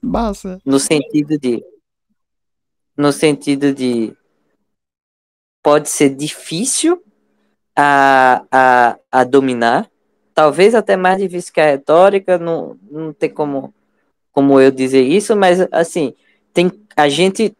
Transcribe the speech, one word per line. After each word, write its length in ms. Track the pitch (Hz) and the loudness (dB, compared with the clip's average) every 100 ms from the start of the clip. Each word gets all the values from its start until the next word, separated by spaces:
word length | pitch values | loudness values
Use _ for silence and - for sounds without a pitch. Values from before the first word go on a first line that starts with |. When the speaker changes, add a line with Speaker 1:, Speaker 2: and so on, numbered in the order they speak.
Speaker 1:
Massa. 580 | - 175 226 202 196 185 | -8 -6 -6 -8 -14 -10
Speaker 2:
no 160 | 135 135 | -4 -2
sentido 580 | 139 151 139 151 147 151 | -2 -4 -2 -4 -4 -4
de, 260 | 131 113 - _ _ _ _ _ _ _ _ _ _ _ _ - | -4 -6 -8 _ _ _ _ _ _ _ _ _ _ _ _ -4
no 160 | 147 | -2
sentido 600 | 143 156 139 147 139 143 | 0 0 0 -4 -2 -2
de 440 | 135 127 117 107 - _ _ _ _ _ _ _ _ _ _ _ _ _ _ | -2 -2 -2 -4 -10 _ _ _ _ _ _ _ _ _ _ _ _ _ _
pode 260 | 151 151 147 | 0 0 0
ser 220 | - 143 | 0 0
difícil 920 | 135 151 - - 160 262 - 320 359 _ _ _ _ _ _ _ - | -2 -10 -12 -10 -8 -6 -2 -2 -2 _ _ _ _ _ _ _ 0
a, 680 | 143 139 139 135 131 123 - | 2 4 4 4 4 2 0
a, 480 | 131 127 123 117 - _ | 2 4 4 2 -2 _
a 120 | 131 | -2
dominar, 640 | 123 139 135 120 117 139 226 _ _ _ _ | 2 2 0 0 0 -2 -4 _ _ _ _
talvez 400 | - 151 165 202 | 0 0 4 2
até 220 | 226 208 190 | 2 0 0
mais 220 | 185 190 | 0 0
difícil 340 | 190 175 - | -4 -8 -6
que 80 | - | 0
a 100 | 151 | 0
retórica, 680 | 139 139 160 196 196 196 175 | 0 2 4 4 2 0 -2
não, 400 | 170 165 - - 196 | -2 -6 -8 -16 -18
não 220 | 151 160 | -14 -14
tem 180 | 151 156 | -8 -8
como, 420 | - 147 139 135 _ _ _ _ _ _ | -6 -6 -8 -10 _ _ _ _ _ _
como 280 | - 139 135 | 0 4 4
eu 120 | 135 | 4
dizer 300 | 127 131 135 | 2 0 0
isso, 340 | 127 190 202 208 | 2 0 0 0
mas 240 | 185 180 185 | 2 2 0
assim, 440 | - 165 180 135 - _ _ _ | -2 -2 -4 -8 -8 _ _ _
tem, 180 | - 180 - _ - | -2 -2 -4 _ -2
a 120 | 147 | 0
gente 460 | 139 190 190 208 | 0 -2 0 -4